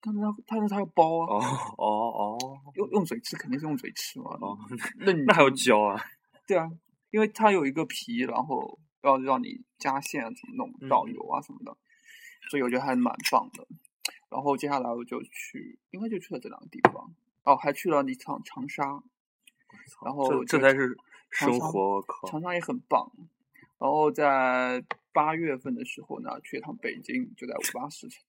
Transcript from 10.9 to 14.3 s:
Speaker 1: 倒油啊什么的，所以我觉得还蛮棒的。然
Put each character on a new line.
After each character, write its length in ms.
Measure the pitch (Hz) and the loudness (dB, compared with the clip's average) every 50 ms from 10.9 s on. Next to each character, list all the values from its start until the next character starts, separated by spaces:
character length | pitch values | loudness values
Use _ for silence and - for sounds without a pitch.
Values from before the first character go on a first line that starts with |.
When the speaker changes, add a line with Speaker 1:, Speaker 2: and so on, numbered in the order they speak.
Speaker 1:
倒 180 | 135 113 82 - | 2 2 2 0
油 140 | - - - - | -8 -10 -6 -4
啊 100 | - - | -4 -4
什 140 | 147 - - | -4 -6 -16
么 60 | - - | -16 -16
的， 140 | 113 - _ _ _ _ _ _ - - - - - - _ - - | -16 -18 _ _ _ _ _ _ -20 -20 -20 -20 -20 -20 _ -14 -4
所 100 | - 143 | -2 0
以 40 | 131 | 0
我 60 | 123 | 2
觉 60 | 120 | 0
得 60 | 127 127 | 0 0
还 120 | 139 131 | 2 2
蛮 200 | 127 123 120 - - - - | 2 2 2 0 -2 -4 2
棒 160 | - 120 - - - | 2 2 2 0 -12
的。 120 | - - _ - - _ _ _ _ _ - - - _ | -18 -18 _ -20 -20 _ _ _ _ _ -10 -10 -10 _
然 140 | _ | _